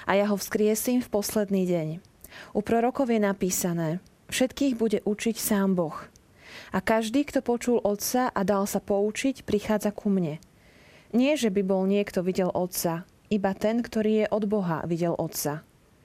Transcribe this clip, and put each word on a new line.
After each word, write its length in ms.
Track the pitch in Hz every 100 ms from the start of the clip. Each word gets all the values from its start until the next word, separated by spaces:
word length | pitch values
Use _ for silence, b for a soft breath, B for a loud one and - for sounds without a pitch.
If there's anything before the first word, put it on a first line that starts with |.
| -
A 80 | 196
ja 160 | 208
ho 80 | 196
vzkriesím 640 | - 208 214 214 - 247
v 80 | 240
posledný 560 | 208 208 220 196 196 180
deň.“ 200 | 175 156 165 - _ B B B 208
U 80 |
prorokov 480 | 202 233 240 262 254
je 80 | 233
napísané: 800 | 202 196 185 - 180 170 165 175 - _ -
„Všetkých 480 | - 254 - 277 226
bude 240 | 220 208
učiť 320 | - 208 233 220
sám 400 | - 202 196 180
Boh. 320 | 160 - - - _ B B B B
A 80 | 185
každý, 480 | - 220 220 254 294
kto 160 | 269
počul 400 | 254 240 - 233
Otca 480 | 202 202 - 247 254
a 100 | - 196
dal 160 | 202
sa 160 | 202 196
poučiť, 640 | - 202 214 208 269 254
prichádza 480 | - 208 - 214 208
ku 160 | 202 208
mne. 320 | 190 165 156 B B B B B B B
Nie, 240 | 226 262 302
že 160 | 233
by 80 | 196 190
bol 160 | 190
niekto 400 | 190 202 202 196
videl 240 | 180 185 180 -
Otca, 480 | 180 - 175 165 185 _ -
iba 240 | 214 190
ten, 320 | 190 214 233
ktorý 400 | 233 220 214 214
je 20 | 214
od 160 | 208 202
Boha, 400 | 214 180 156 160
videl 320 | 170 170 -
Otca. 480 | 160 - 147 151 - _ _ B